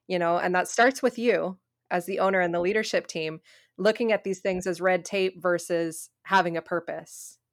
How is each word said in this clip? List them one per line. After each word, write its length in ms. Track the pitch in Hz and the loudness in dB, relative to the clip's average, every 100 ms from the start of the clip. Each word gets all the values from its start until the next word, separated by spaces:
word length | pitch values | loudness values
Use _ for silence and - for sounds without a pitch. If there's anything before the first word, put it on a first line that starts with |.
| - | -6
you 100 | 180 | -2
know, 200 | 170 175 | 2 0
and 160 | 175 | 2
that 140 | 180 175 | 0 0
starts 340 | - 247 269 | 2 2 4
with 160 | 254 247 | -2 0
you 400 | 233 175 170 190 _ _ _ | 2 2 -2 -8 _ _ _
as 160 | 180 180 | -4 -4
the 140 | 196 | 0
owner 200 | 190 190 | 2 2
and 140 | 175 | 2
the 60 | 170 | 0
leadership 460 | 180 220 214 180 - | 0 0 0 -2 -2
team, 340 | 170 156 160 - - _ - | -6 -6 -8 -16 -20 _ 0
looking 340 | 196 220 233 | 0 2 0
at 120 | 208 | 0
these 160 | 196 190 | 0 -4
things 260 | 202 185 185 | -2 -2 -2
as 140 | 170 | 0
red 240 | 185 180 | 2 2
tape 360 | 170 202 190 185 | 0 -2 -2 0
versus 680 | 180 175 - 170 165 160 - _ | -2 -2 0 -2 -2 -6 -16 _
having 320 | - - 175 165 | 2 4 4 -2
a 60 | |
purpose. 760 | - 175 170 156 165 - - - _ | -4 -6 -4 -10 -12 -18 -20 -20 _